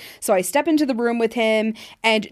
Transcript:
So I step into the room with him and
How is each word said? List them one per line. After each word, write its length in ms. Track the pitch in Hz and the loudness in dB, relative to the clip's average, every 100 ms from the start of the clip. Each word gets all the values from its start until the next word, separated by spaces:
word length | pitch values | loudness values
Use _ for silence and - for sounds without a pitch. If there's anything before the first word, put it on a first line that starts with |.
| - - | -20 -8
So 140 | - | 0
I 80 | 190 | 0
step 260 | 185 285 302 | 2 0 2
into 160 | 311 285 | 2 0
the 100 | 226 | 0
room 240 | 240 233 | -2 0
with 140 | 226 | -2
him 420 | 233 220 220 220 220 - - | 0 0 2 0 -6 -14 -2
and 240 | 226 220 208 | 0 0 -2